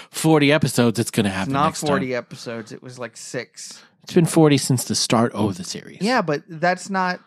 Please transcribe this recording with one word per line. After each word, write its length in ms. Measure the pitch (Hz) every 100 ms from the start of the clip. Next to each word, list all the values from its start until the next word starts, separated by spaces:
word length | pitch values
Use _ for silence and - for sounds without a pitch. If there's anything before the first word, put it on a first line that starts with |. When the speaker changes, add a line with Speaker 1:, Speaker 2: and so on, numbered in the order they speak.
| -
Speaker 1:
forty 420 | - 160 156 143
episodes, 460 | 151 143 - 120 113
it's 120 | 113
gonna 180 | - 101
Speaker 2:
It's 80 | 95
Speaker 1:
happen 160 | 95
Speaker 2:
not 140 | 135 156
Speaker 1:
next 140 | 156
Speaker 2:
forty 280 | 156 139 131
Speaker 1:
time. 80 | 123
Speaker 2:
episodes. 540 | 113 135 127 117 110
It 100 | -
was, 160 | 127 123
like, 180 | 117 -
six. 680 | - 135 113 - - - - _
Speaker 1:
It's 100 | -
been 120 | 180 165
forty 300 | - 156 139
since 260 | - 127
the 100 | -
start 380 | 104 - 120 117
of 240 | 101 107 92
the 80 |
series. 340 | 90 - - -
Speaker 2:
Yeah, 220 | 196 254
but 200 | 170 147 -
that's 420 | 160 175 185 -
not, 300 | 190 185 180